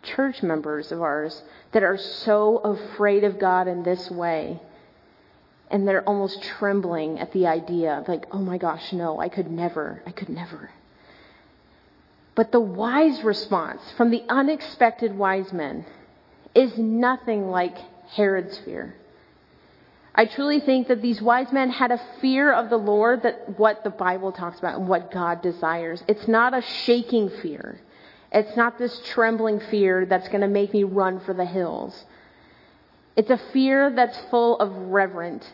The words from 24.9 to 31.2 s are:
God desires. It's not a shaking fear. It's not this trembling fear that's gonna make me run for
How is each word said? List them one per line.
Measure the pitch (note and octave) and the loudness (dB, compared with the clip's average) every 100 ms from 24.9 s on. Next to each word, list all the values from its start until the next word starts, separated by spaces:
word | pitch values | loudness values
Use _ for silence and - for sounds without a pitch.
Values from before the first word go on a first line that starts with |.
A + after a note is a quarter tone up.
| F#3 F3+ | 0 0
God | F#3 E3+ E3+ | -4 -2 -2
desires. | F3+ F3 D#3+ E3 E3 E3+ - | -4 -2 -2 -2 -4 -6 -2
It's | G#3 - | 0 2
not | A3 B3 | 4 4
a | B3+ | 2
shaking | A#3 - - A#3+ A#3 A#3 G3 - | -4 -4 2 2 4 2 2 -4
fear. | E3 D3 - - - - - - _ | -10 -10 -12 -14 -20 -20 -20 -20 _
It's | G#3+ G#3+ A#3+ | 0 0 0
not | A#3 A#3 | 0 0
this | B3 - - | -6 -6 -4
trembling | - A3+ A3+ A3 G#3 | 2 2 2 0 -2
fear | - G#3 F#3+ F#3 F#3 | -2 2 4 2 2
that's | F#3 F#3 | 0 0
gonna | G3+ G3 | 0 2
make | G3+ G3+ | 2 2
me | G#3 G3 | 2 2
run | G3 F#3 | 2 2
for | F#3 | 0